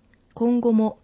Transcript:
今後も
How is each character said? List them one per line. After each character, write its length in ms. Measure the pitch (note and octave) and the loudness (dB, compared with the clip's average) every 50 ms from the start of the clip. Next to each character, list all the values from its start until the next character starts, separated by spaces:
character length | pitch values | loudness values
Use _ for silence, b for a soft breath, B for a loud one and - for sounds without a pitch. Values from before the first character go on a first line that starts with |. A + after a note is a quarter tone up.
| _ _ _ _ _ _ _ | _ _ _ _ _ _ _
今 260 | - A#3 A#3+ B3 A#3+ | -4 -2 0 0 0
後 120 | A#3 A#3+ | 0 0
も 280 | A3+ A3 A3 G#3+ - - | 2 2 0 -2 -4 -8